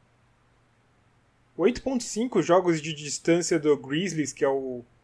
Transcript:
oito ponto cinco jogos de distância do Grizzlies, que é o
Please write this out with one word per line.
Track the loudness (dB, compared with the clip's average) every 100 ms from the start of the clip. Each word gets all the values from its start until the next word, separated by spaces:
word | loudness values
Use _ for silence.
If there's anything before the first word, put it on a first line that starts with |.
| _ _ _ _ _ _ _ _ _ _ _ _ _ _ _ 0
oito | 0 0
ponto | -2 -4
cinco | -4 -4 -2 0
jogos | 4 4 4 0
de | -2
distância | -10 -8 -2 2 2 2 2
do | 2 2
Grizzlies, | 0 -4 -2 -2 -4
que | -2
é | 0
o | 0 -4 -8 -12 _